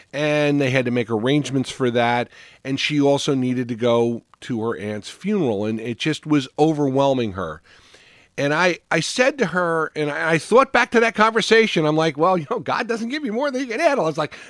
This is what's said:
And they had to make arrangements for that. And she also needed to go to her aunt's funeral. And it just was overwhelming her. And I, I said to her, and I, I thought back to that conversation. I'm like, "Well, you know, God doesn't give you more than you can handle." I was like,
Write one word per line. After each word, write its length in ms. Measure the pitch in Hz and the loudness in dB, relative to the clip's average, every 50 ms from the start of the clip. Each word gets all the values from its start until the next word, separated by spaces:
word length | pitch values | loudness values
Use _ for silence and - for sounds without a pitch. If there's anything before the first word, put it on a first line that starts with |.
| - _ | -18 _
And 480 | - 139 151 151 147 151 147 147 143 143 | -4 -2 0 0 2 2 2 2 2 2
they 120 | 139 131 | 2 2
had 120 | 127 135 123 | 2 0 0
to 80 | 123 | 0
make 180 | 120 123 113 110 | 0 -2 0 0
arrangements 640 | 117 107 110 127 143 147 139 131 131 135 127 - | -2 0 0 2 2 0 0 0 -2 -4 -4 -4
for 180 | - - 131 123 | -4 -2 -2 0
that. 360 | 117 120 120 120 120 123 120 - - - - - - _ - | 2 2 2 2 0 -2 -2 -6 -10 -18 -20 -20 -20 _ -10
And 120 | 131 135 | -8 -6
she 220 | 135 - - 151 143 | -4 -4 -2 0 2
also 360 | 139 139 139 135 - - 143 | 2 2 2 2 0 -2 -2
needed 340 | 131 127 127 123 127 127 120 | 0 0 -2 -2 -2 -4 -4
to 60 | 123 | -4
go 480 | 107 120 120 120 117 117 120 117 113 - _ _ _ | -2 0 2 2 2 2 0 -2 -6 -10 _ _ _
to 200 | - - 127 110 110 | -8 -6 -4 -4 -2
her 140 | 117 - | -4 -4
aunt's 320 | - 104 104 107 104 - - | -6 -8 -8 -8 -10 -12 -14
funeral. 540 | - - - 190 214 202 160 123 104 98 107 | -16 -8 -4 -2 0 0 2 0 0 0 -2
And 160 | 110 110 110 | -2 -4 -4
it 180 | 110 123 117 | -6 -6 -6
just 300 | - - 156 151 - - | -4 -4 -4 -4 -4 -2
was 220 | 151 147 147 131 131 _ - | 0 0 0 0 -2 _ 2
overwhelming 720 | 151 160 160 147 147 135 131 139 139 139 135 127 117 107 | 2 2 2 2 0 0 2 2 2 2 2 0 -2 -4
her. 300 | 90 98 90 80 78 82 _ _ - - _ _ - - _ - _ _ _ _ _ - | -4 -6 -8 -8 -8 -12 _ _ -20 -20 _ _ -20 -20 _ -20 _ _ _ _ _ -4
And 140 | 139 143 151 | -2 0 2
I, 240 | 160 180 185 165 - _ - | 2 2 0 0 -2 _ -2
I 80 | 160 165 | -2 -2
said 400 | 156 - - - 254 277 285 269 | -2 -2 0 0 0 0 0 0
to 80 | 220 | -2
her, 440 | 160 170 180 180 170 165 160 156 147 - | -2 -2 -2 -2 0 0 -2 -2 -4 -4
and 160 | 156 151 147 | -4 -4 -4
I, 220 | 143 160 165 160 165 | -4 -2 0 0 0
I 40 | |
thought 340 | 156 - - 208 254 269 - | 0 2 4 4 4 4 4
back 200 | - 240 247 - | 2 0 2 2
to 80 | - 233 | 2 2
that 160 | 233 226 - | 2 2 2
conversation. 720 | - 214 226 220 226 185 - 220 226 226 208 - 175 156 | 2 2 2 2 0 2 4 4 4 4 4 2 0 2
I'm 80 | 151 156 | 2 2
like, 240 | 156 160 165 139 139 | 2 0 0 0 2
"Well, 180 | 160 185 190 | 2 2 2
you 80 | 180 147 - | 2 -2 -4
know, 80 | 233 214 | -6 -6
God 280 | 139 - 151 170 247 | -4 -2 -2 -2 -2
doesn't 220 | 202 226 220 233 233 | -4 -6 -6 -6 -6
give 160 | 269 311 302 | -6 -6 -6
you 80 | 226 208 | -4 -4
more 160 | 233 294 285 | -2 -2 -2
than 120 | 254 254 | -2 -4
you 60 | 277 | -6
can 120 | 247 214 254 | -4 -2 0
handle." 260 | 339 311 285 240 165 | 2 2 2 2 0
I 40 | 160 | 0
was 80 | 147 156 | -2 -2
like, 160 | 151 139 - - - | -4 -6 -8 -14 -20